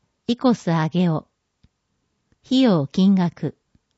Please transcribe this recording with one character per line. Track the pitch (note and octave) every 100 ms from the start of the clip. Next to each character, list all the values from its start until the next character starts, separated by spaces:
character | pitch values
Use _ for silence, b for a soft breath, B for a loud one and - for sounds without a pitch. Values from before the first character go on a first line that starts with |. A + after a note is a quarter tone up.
| _ _ -
ー、 |
イ | A#3+
コ | C4
ス | G#3+ -
上 | E3 D#3 F3 F3+
尾。 | D#3 - _ _ _ _ _ _ _ _ _ _ _ -
費 | C4
用 | C4 F3 C#3
金 | - F#3+ F#3+
額。 | F3 - D3+ - _ _ _